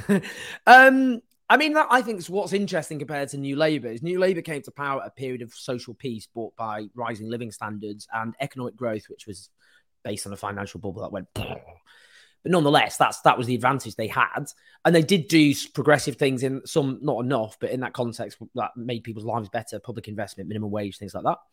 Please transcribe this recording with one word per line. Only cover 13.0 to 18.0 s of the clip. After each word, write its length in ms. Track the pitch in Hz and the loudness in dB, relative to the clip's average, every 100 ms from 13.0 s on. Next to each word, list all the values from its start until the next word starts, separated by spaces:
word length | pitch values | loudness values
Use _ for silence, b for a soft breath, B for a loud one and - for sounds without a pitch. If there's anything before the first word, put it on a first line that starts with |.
| 123 - | 0 4
that 160 | 156 117 | 4 4
was 100 | 120 | 2
the 80 | |
advantage 420 | 120 123 135 110 107 | 0 0 0 -4 -8
they 100 | 110 | -4
had. 400 | 131 117 127 147 - b b 214 | 0 0 -2 -10 -14 b b 4
And 80 | |
they 80 | 170 | 4
did 260 | 156 190 - | 4 2 4
do 220 | 165 147 | 6 6
s-, 160 | - - | 4 -4
progressive 500 | - 135 143 151 - | -2 4 4 2 -2
things 260 | 139 131 | -2 0
in 200 | 135 135 | -4 -6
some, 340 | - 160 139 127 | -4 -2 -2 -2
not 200 | 143 113 | -2 -2
enough, 360 | 123 131 110 - | 0 -2 -4 -6
but 80 | - | -6
in 120 | 127 | -4
that 120 | 123 | -4
context 460 | - | -4